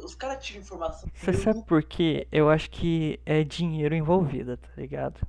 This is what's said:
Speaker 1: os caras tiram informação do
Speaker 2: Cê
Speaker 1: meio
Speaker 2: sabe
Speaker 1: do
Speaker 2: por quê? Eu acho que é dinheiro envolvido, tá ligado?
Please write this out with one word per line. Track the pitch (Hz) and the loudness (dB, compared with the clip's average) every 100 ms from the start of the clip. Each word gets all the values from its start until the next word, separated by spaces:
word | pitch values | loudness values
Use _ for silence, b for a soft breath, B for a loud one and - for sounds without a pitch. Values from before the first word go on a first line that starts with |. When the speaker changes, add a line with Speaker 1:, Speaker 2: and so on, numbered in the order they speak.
Speaker 1:
os | - | -14
caras | - 262 269 | -10 -8 -8
tiram | - 202 | -10 -14
informação | - 170 160 - - | -14 -8 -8 -8 -12
do | - | -6
Speaker 2:
Cê | - | 0
Speaker 1:
meio | 190 | 2
Speaker 2:
sabe | 220 220 | 2 0
Speaker 1:
do | |
Speaker 2:
por | - 160 | 2 2
quê? | - - 165 139 - | 2 0 0 0 0
Eu | 156 151 | 4 6
acho | 156 - | 4 0
que | - 175 165 156 - - | -4 0 2 0 -2 0
é | 151 | 2
dinheiro | 151 - 170 156 147 | 2 -2 -2 0 0
envolvido, | 165 156 185 147 131 123 120 | 2 4 4 2 -2 -4 -8
tá | - - | -10 -12
ligado? | 139 139 135 - | -8 -6 -6 -6